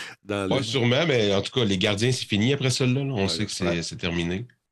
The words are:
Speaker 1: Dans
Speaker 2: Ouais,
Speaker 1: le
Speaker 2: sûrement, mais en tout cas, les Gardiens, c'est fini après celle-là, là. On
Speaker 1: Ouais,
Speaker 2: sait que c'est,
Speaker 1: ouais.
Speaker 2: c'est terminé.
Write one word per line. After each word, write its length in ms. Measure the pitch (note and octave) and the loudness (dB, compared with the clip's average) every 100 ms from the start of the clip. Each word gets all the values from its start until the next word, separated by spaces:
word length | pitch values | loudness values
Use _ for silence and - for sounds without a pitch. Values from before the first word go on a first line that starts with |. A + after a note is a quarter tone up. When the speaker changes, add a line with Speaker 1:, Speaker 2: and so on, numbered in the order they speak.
| - - | -12 -16
Speaker 1:
Dans 260 | G2 G2+ F#2+ | -6 -4 0
Speaker 2:
Ouais, 80 | F#2 | 0
Speaker 1:
le 60 | |
Speaker 2:
sûrement, 420 | A2+ C3+ A#2 B2+ E3+ | 0 0 2 2 2
mais 280 | B2 G#2 G2 | 2 4 2
en 80 | |
tout 80 | - | 0
cas, 120 | B2+ | 0
les 140 | G#2+ F#2+ | 0 2
Gardiens, 340 | G#2 G2+ A#2+ | 2 2 0
c'est 140 | B2 - | 0 -2
fini 260 | G2+ A#2 | 0 2
après 180 | C#3 C3 | 2 0
celle-là, 320 | B2+ B2+ C3 | 0 2 0
là. 100 | C#3 | 0
On 80 | A#2+ | -2
Speaker 1:
Ouais, 40 | F#2+ | -2
Speaker 2:
sait 180 | E2 G2 | -2 -4
que 60 | |
c'est, 140 | - F#2 | -2 -2
Speaker 1:
ouais. 160 | E2+ | -2
Speaker 2:
c'est 140 | D#2+ - | -4 -6
terminé. 500 | F2+ E2+ E2+ F#2+ B2 _ _ | -4 -2 -2 -4 -6 _ _